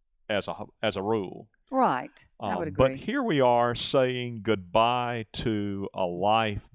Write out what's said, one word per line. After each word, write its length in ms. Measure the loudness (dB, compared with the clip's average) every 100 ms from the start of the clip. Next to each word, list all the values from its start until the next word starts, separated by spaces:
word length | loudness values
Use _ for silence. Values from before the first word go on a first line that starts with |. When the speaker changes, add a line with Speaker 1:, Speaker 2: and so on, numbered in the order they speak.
| _ _ -4
Speaker 1:
as 160 | -4 -2
a, 80 | -8 -12 _
as 160 | -4 -2
a 60 |
rule. 460 | -2 -2 -4 -10 -18 _ _
Speaker 2:
Right. 400 | 0 0 0 -6 -16 _ _
I 160 | -6 -4
would 120 | -6
Speaker 1:
Um, 60 | 2
but 120 | 2
Speaker 2:
agree. 120 | 2
Speaker 1:
here 180 | -4 -2
we 180 | 0 4
are 340 | 4 4 2
saying 680 | 0 0 2 2 0 -6 -6
goodbye 800 | 0 -2 2 2 4 2 -2 -4 -6
to 540 | -6 -2 0 -2 -4 -6
a 120 | -4
life 640 | -4 0 2 4 2 -2 -6